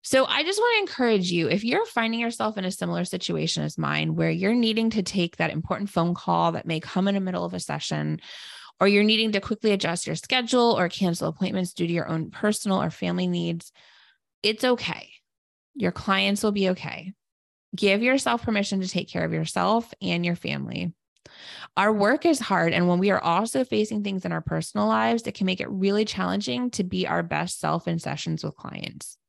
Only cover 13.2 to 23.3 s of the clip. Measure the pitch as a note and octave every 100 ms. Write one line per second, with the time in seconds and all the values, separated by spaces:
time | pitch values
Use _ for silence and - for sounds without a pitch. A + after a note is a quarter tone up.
13.2 | F3+ F3 E3+ E3+ - _ - _ _ _
14.2 | _ _ G#3 G#3+ B3+ A#3+ - - - -
15.2 | _ _ _ _ _ D4 F#3 - - F#3+
16.2 | G3 G3+ G#3+ G3+ F#3+ F#3 - - F#3 -
17.2 | _ _ _ _ _ F3+ G3+ G3 A#3+ C4+
18.2 | B3+ A#3 - G#3+ G#3 G3 F#3 F3+ - F3+
19.2 | E3 D#3+ D#3+ - F3+ A3+ A#3 - F#3+ F3
20.2 | F3 F3 - C#3+ C#3+ - F3 - _ _
21.2 | - - - - - - G3+ G#3+ G3+ D4
22.2 | F4 C#4 A3 F#3 E3+ E3+ F3 F3 G3 F#3+
23.2 | -